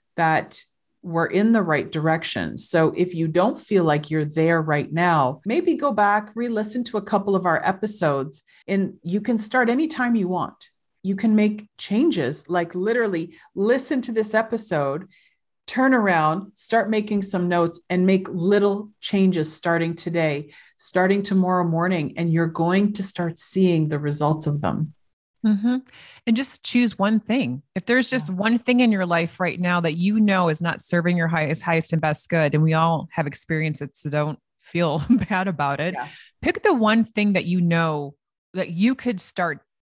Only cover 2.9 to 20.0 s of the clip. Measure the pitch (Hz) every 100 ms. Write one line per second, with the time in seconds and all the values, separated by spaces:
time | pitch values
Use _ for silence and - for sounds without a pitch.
2.9 | - 180 170 160 170 208 262 - 196 165
3.9 | 151 151 156 151 160 160 165 160 147 -
4.9 | 160 175 165 127 151 196 294 349 285 285
5.9 | 214 202 208 208 226 240 220 214 247 240
6.9 | 214 202 214 208 190 175 160 - 190 214
7.9 | - 160 139 135 - - _ - 196 190
8.9 | - 175 196 208 226 220 254 233 247 311
9.9 | - 247 233 180 185 139 - - _ _
10.9 | _ 190 190 226 214 214 208 - - -
11.9 | 208 330 208 127 151 - 175 170 180 202
12.9 | 233 220 175 165 - - - 208 262 269
13.9 | 269 247 220 214 214 220 226 - 160 139
14.9 | 147 190 _ _ _ _ _ - - 262
15.9 | 254 202 165 156 160 190 - - 226 214
16.9 | 220 214 208 190 185 175 175 165 165 -
17.9 | 180 185 185 185 180 175 208 202 202 208
18.9 | _ - 196 190 180 156 - 175 170 165
19.9 | 165